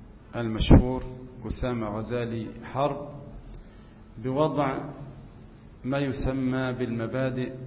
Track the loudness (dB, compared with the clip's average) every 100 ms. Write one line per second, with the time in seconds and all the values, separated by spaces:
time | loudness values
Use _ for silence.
0 | -18 -18 -10 -4 -2 2 10 10 10 2
1 | -4 -10 -12 -10 -8 -4 -2 0 -2 -2
2 | -2 -2 -2 -4 -6 -8 -6 0 0 0
3 | -6 -10 -12 -12 -12 -14 -16 -18 -20 -20
4 | -16 -6 -2 2 2 4 0 0 -6 -10
5 | -12 -14 -16 -16 -18 -18 -18 -10 -2 0
6 | 0 0 0 2 2 2 0 0 0 0
7 | 0 0 0 0 -4 -4